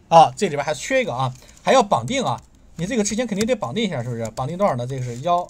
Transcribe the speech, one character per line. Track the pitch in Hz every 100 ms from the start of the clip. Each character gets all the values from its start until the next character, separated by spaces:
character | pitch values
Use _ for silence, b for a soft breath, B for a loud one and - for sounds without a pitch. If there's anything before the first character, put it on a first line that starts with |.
| _
啊， | 170 139 127
这 | 196
里 |
边 | 143
还 | 143
缺 | 151 - 262
一 |
个 | 208
啊， | 123 131 - B B
还 | -
要 | 254
绑 | 208 143 117
定 | 269
啊， | 160 113 - - - -
你 | 180
这 | 240
个 |
之 | 202 220
前 | 247
肯 | 190
定 |
得 | 226 254
绑 | 120
定 | 170
一 | 214
下， | 139
是 | 120
不 |
是？ | 117 113
绑 | - 131
定 | 175
多 |
少 | 196 127
呢？ | 123
这 | 135
个 |
是 | 127 120
幺 | 160 175